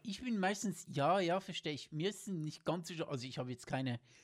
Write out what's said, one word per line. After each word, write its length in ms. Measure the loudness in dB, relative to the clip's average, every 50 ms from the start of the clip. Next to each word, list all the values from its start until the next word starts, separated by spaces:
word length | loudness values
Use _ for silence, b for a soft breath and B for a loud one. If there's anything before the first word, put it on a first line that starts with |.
| -6
ich 180 | -6 -6 -4
bin 160 | -2 0 2 4
meistens, 460 | 4 2 2 2 0 -2 -2 -2 -6 -4
ja, 300 | 0 4 6 6 6 6
ja, 200 | 6 4 4 2
verstehe 340 | 0 -2 -8 -6 -4 -4 -4
ich. 180 | -4 -6 -6
Mir 180 | -2 0 0 0
ist 180 | 0 -2 -6
nicht 380 | -4 -4 -2 -2 -4 -6 -4 0
ganz 220 | 0 0 0 0
sicher, 220 | -4 -4 -4 -2 -2
also 160 | -2 -4 -4
ich 120 | -4 -4
habe 140 | -4 -4 -4
jetzt 160 | -4 -6 -6
keine 320 | -2 -2 0 0 0 -2 -2 b b b b